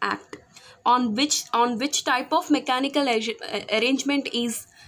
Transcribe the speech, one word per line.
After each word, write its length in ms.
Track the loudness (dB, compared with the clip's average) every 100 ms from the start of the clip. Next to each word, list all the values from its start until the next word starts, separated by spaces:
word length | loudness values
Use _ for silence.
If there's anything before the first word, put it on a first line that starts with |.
act. 360 | -6 -6 -10 -20 -20 -20 -20 -4
On 300 | 2 2 2
which, 300 | 0 0 -2 0
on 260 | 2 2 0
which 240 | -2 -2
type 300 | 0 -2 0
of 180 | 0 2
mechanical 580 | 0 0 -2 0 0 2
arra-, 580 | 0 -2 -6 -8 -8 -2
arrangement 580 | 0 2 2 0 -2 -2
is 340 | -2 -4 -6 -12 -20